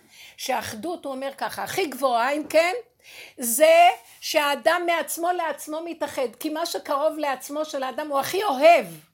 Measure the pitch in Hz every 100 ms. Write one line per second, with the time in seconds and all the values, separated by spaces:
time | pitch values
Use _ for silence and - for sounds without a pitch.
0 | _ - - - - 240 - 220 311 330
1 | 285 262 269 269 214 - 202 - 359 247
2 | 269 233 247 302 302 320 349 392 - _
3 | - - - - 240 233 320 330 349 453
4 | - - - 311 285 269 320 349 349 330
5 | 294 - 339 359 320 294 - 311 339 330
6 | 294 294 240 - 311 311 339 - - 277
7 | 311 311 294 262 - 294 311 285 262 240
8 | 302 277 262 370 415 254 311 330 185 160
9 | _